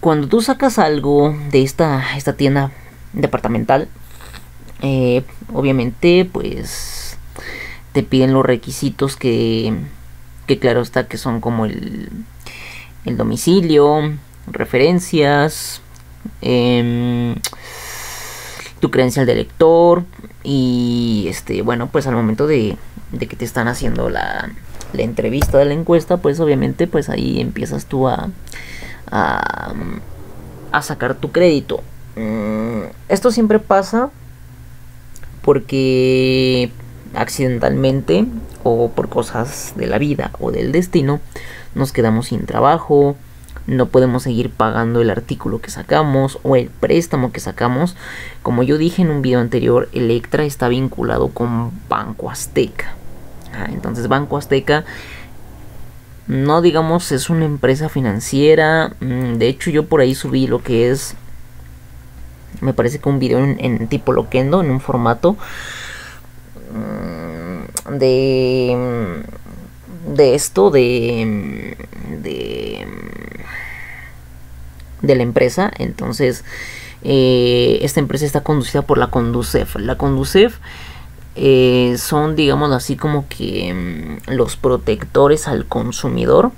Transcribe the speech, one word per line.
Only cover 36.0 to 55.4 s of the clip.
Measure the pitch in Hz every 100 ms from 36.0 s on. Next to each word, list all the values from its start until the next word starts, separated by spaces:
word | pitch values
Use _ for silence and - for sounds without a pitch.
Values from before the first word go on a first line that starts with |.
| 127 131 131 131 127 127 123 - - - -
accidentalmente | - 113 - 131 120 - 135 135 135 - 170 233 233 - -
o | 127 117 120
por | - -
cosas | - 113 120 127 - - -
de | 120
la | 107
vida | 147 143 - -
o | 120
del | 120 120
destino | 156 180 175 135 147 - - - - -
nos | - 135
quedamos | - 113 110 117
sin | 110
trabajo, | - 110 127 160 - 147 143 143 - - - - -
no | 131 123
podemos | 131 127 123
seguir | 131 113 -
pagando | - 110 110 117 117
el | 117
artículo | 98 120 135 113 113
que | -
sacamos | - - 147 151 135 135 -
o | - 131
el | 120
préstamo | - 110 151 170 143 123
que | -
sacamos. | - 95 120 123 175 - - - - -
Como | - 120
yo | 127 151
dije | 165 170
en | 175
un | 147
video | 135 123
anterior, | 117 123 117 120 -
Electra | - 120 117 - 147
está | 147 139 123
vinculado | 123 131 - 117 113 131
con | - 120 117 117 180 -
Banco | - 110 104 -
Azteca. | - - - 113 - - - - - - - -
Ah, | - 95
entonces | - - 117 113
Banco | 135 143 143
Azteca, | 143 139 135 151 151 - - - - -